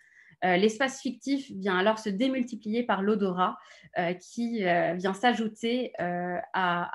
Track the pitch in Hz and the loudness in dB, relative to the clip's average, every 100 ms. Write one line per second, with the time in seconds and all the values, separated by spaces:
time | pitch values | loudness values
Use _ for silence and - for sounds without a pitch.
0 | _ _ - - 185 180 214 220 269 262 | _ _ -20 -4 2 4 4 2 -2 -2
1 | 269 - - 277 - 190 196 180 202 214 | -8 -6 -2 -4 -4 -6 0 2 2 2
2 | 214 190 262 262 240 214 214 226 240 190 | -2 0 0 0 -4 -6 -4 -2 0 0
3 | 196 220 196 180 185 240 - - - - | 2 2 0 2 0 -2 -14 -20 -8 -2
4 | 170 180 - - 233 233 180 170 160 180 | -2 -4 -8 -6 -4 0 2 2 2 0
5 | 190 190 247 214 220 220 233 247 240 - | -2 2 2 2 -2 -2 -2 -2 -2 -4
6 | 175 175 175 180 - - 180 175 175 | -4 -2 -4 -4 -4 0 0 0 0